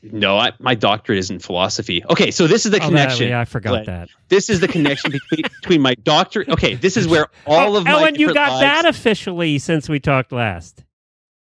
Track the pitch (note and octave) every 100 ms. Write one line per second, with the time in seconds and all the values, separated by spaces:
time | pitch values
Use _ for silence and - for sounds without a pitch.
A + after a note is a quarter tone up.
0 | - A2 G2 G2+ B2+ - B2+ A#2 G#2+ G#2+
1 | - G2 F#2+ F2+ - F2+ F#2+ - - F2
2 | - E3+ C#3 - D#3+ A3 G#3+ G3 D#3 D3+
3 | C3+ A#2+ A#2+ B2 A#2 A#2+ G#2 A2 A2 F2
4 | F2 _ - F#3+ - F#3 F#3 E3+ C#3+ C#3
5 | - C#3 - D#3 D3+ - - D#3+ C3 B2
6 | D#3 D3+ F#3 G#3+ - E3 C3+ A2+ F#3 F#3
7 | E3+ D#3+ C#3+ _ D3 D#3 G#3 G3+ A3 D4+
8 | D#4 D4 D4+ D4 C#4+ C4 C#4 D#4 E4+ A#3+
9 | A#3 G3+ G3 F3 E3 C#3+ - D#3+ - D3
10 | D3 C3+ - B2 A2 F2 - _ _ _
11 | _ _ _ _